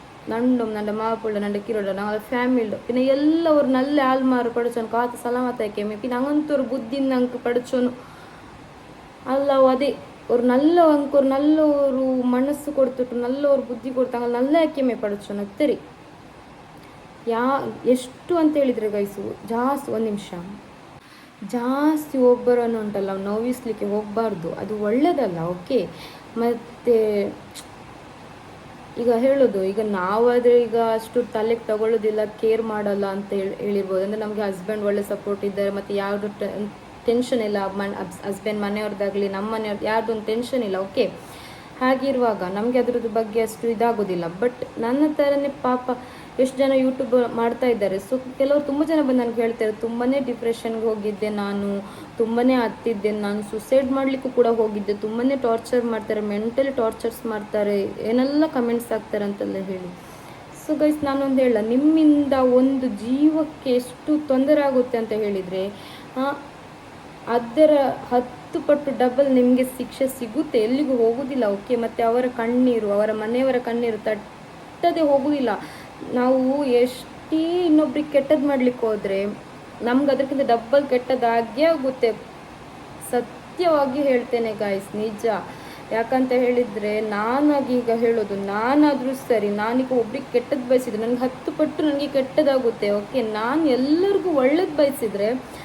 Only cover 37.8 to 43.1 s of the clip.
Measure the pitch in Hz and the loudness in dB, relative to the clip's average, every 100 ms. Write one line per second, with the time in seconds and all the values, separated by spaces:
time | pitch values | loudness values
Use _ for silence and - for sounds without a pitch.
37.8 | 196 190 180 - 202 196 214 208 202 208 | -6 -6 -10 -8 -8 -6 -4 -4 -2 -4
38.8 | 208 196 202 196 196 196 214 220 214 208 | -4 -4 -2 0 -2 -2 -4 -4 -4 -4
39.8 | 208 220 220 226 208 226 247 254 208 190 | -2 0 0 -4 -2 -2 -2 -2 -2 -2
40.8 | 196 - 196 - - - - - - - | -2 0 -2 -4 -16 -18 -18 -18 -18 -2
41.8 | 254 262 269 254 233 196 185 202 233 247 | 0 2 0 2 0 0 -4 -2 0 2
42.8 | 233 240 220 | 2 0 -2